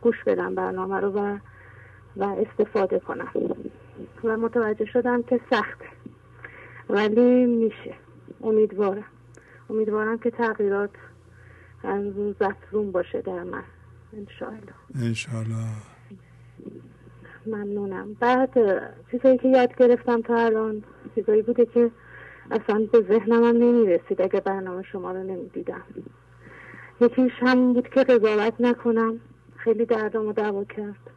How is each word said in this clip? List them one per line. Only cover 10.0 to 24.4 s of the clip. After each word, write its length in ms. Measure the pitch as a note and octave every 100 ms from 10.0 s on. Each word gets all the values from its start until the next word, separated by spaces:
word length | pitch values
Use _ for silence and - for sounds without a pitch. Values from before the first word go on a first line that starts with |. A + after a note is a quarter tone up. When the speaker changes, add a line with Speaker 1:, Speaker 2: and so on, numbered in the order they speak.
| G#3+ A3+
Speaker 1:
که 120 | A#3
تغییرات 600 | A#3 A#3 A3 G#3 G3 G3+ - - - - - - - - -
از 200 | F#3+ G3 G3+ G3
اون 200 | G#3 G3
زفرون 520 | G3 - - G#3 G#3
باشه 300 | F3+ F3 -
در 200 | - F#3
من. 220 | F3+ E3+ - - - - -
انشاءالله. 600 | G#3+ G3+ - B3 A3 G3+ - _ -
Speaker 2:
انشاءالله. 680 | A#2 A2+ - A2+ A2+ A2+ A2+ A2 G#2+ - - G3+ - - - - - - - - - - - - G#3+
Speaker 1:
ممنونم. 680 | G#3+ G3+ G#3 G3+ F#3 G3
بعد 400 | G#3+ A#3+ B3+ C4 B3+ G#3+ F#3 - - -
چیزایی 280 | B3 C4 B3+
که 100 | C4
یاد 260 | C4 B3 -
گرفتم 460 | B3 A#3+ - A#3
تا 140 | A3+ A#3
الان، 480 | A3+ A3 A3 G#3+ G#3+ - -
چیزایی 280 | - G3+ A3
بوده 240 | A3 A#3+ A#3
که 240 | - A#3+ - - - - - -
اصلاً 360 | A3 G#3 G#3+ G#3+
به 100 | A#3 F#3+
ذهنم 360 | G#3+ A3 A#3
هم 120 | A#3 A#3
نمی‌رسید 680 | A#3+ A#3+ G#3+ E3+ - G3
اگه 180 | F#3 G3